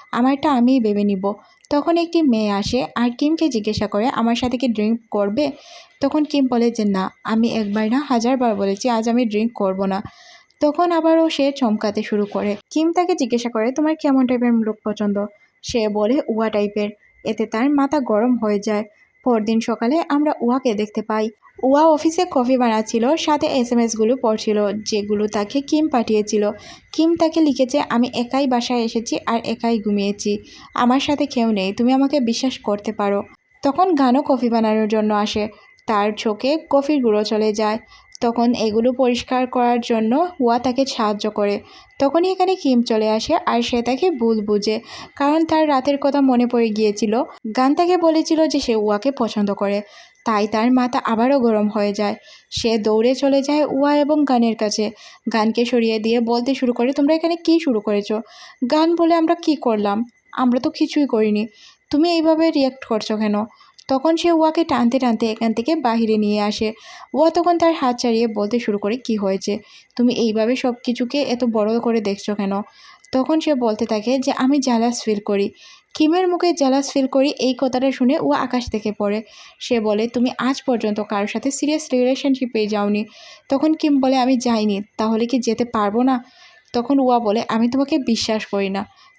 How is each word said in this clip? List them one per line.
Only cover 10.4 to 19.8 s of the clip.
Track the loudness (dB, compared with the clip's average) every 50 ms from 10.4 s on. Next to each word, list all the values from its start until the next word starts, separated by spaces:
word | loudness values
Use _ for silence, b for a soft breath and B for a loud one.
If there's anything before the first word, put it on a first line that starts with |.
| B B _ -2
তখন | 0 0 2 2 0 2 2
আবারও | 2 2 4 4 4 4 2
সে | 2 0 0 0 0
চমকাতে | 0 0 0 0 0 -2 -2 -2 -4 -4
শুরু | -2 -2 -2 -2
করে। | -2 -4 -4 -2 -2 -4 -6 -8 _
কিম | -2 0 0 0 2
তাকে | 0 0 0 0
জিজ্ঞাসা | -2 -2 0 -2 -2 -2 -2
করে, | -2 -2 -2 -2 0
"তোমার | 0 0 0 -2
কেমন | 0 0 2 2 2 2
টাইপের | 2 2 0 2 2 2 2 0
লোক | -2 -4 -6 -6
পছন্দ?" | -6 -4 -2 -2 -2 -2 -2 -4 -6 b b b b b b -10
সে | -6 -2 -2 -2 -2
বলে, | 0 0 0 0 0 0 -2 -2
"উয়া | -2 -2 -2 -2
টাইপের।" | 0 -2 -2 -2 -2 -4 -6 -6 -6 b b b b _ -8
এতে | -6 -4 -4 -4
তার | -4 -2 -2 0 0
মাথা | 2 2 0 0 0 -2
গরম | -2 0 0 2 2 2 0 0
হয়ে | 0 0 -2 -2
যায়। | -2 -2 -2 -4 -4 b b b b b b _ -2
পরদিন | 0 0 0 0 0 0 0
সকালে | 0 -2 -4 -2